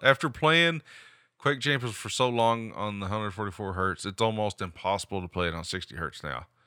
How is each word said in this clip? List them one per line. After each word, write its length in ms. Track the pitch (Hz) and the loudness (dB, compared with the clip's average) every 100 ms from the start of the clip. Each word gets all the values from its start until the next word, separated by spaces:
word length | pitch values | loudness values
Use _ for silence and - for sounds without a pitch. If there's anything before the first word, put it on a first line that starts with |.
after 260 | 135 135 151 | 4 4 2
playing 540 | - 156 165 170 160 - - - _ _ _ | 2 4 6 4 0 -8 -20 -20 _ _ _
Quake 220 | 139 139 | -2 0
Champions 360 | 143 139 120 101 | 0 0 -2 -6
for 120 | 107 | -4
so 200 | - 127 | 0 2
long 440 | 117 113 117 110 | 4 4 2 -4
on 280 | - 104 101 | -6 -6 -4
the 60 | 95 | -4
hundred 240 | 107 107 | -2 -4
forty-four 420 | 95 101 - 98 | -4 -6 -4 -4
hertz, 320 | 92 95 90 | 0 0 -2
it's 160 | 101 95 | -4 2
almost 400 | 113 110 104 - | 2 2 -2 -4
impossible 600 | 92 - 92 98 - 98 | -8 -4 -2 -2 -2 -6
to 60 | 90 | -4
play 200 | 90 87 | -2 0
it 60 | |
on 100 | 82 | -2
sixty 320 | 82 92 - 73 | -6 -6 -6 -8
hertz 260 | 78 - | -8 -8
now, 240 | 76 62 - _ | -8 -8 -10 _